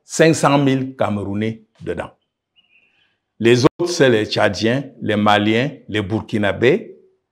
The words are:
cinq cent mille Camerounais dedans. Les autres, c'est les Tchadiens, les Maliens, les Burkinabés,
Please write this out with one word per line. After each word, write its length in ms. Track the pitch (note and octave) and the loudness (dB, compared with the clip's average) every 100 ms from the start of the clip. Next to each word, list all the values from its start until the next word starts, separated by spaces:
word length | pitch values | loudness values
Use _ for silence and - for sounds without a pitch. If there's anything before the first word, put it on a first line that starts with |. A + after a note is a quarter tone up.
cinq 280 | _ - D#3+ | _ 2 2
cent 240 | D3+ D3 C#3+ | 4 2 2
mille 360 | C#3 C3 C3 | 2 0 -4
Camerounais 680 | - G#2 G2+ G2+ G2+ A2 A2 _ _ | -4 -4 -4 -6 -4 -6 -6 _ _
dedans. 300 | - - - _ _ _ _ _ _ _ _ _ _ _ _ - | -10 -10 -12 _ _ _ _ _ _ _ _ _ _ _ _ 0
Les 240 | A2+ B2 | 2 4
autres, 260 | B2+ - F3 | 2 0 -4
c'est 180 | - C3+ | 0 2
les 180 | G#2+ G#2+ | 2 -2
Tchadiens, 580 | G#2+ G#2+ F#2 A2 C3+ - - | 0 0 0 -2 -2 -6 -8
les 140 | G2+ G#2 | -4 0
Maliens, 540 | G#2 G#2 G#2 A2+ D3 E3 - | 2 2 2 0 -2 -8 -8
les 140 | G#2+ | -6
Burkinabés, 960 | F#2+ A2 - G#2+ G2+ F#2+ A#2 G3 - - _ _ _ | -4 -6 -4 -4 -2 2 2 2 -4 -20 _ _ _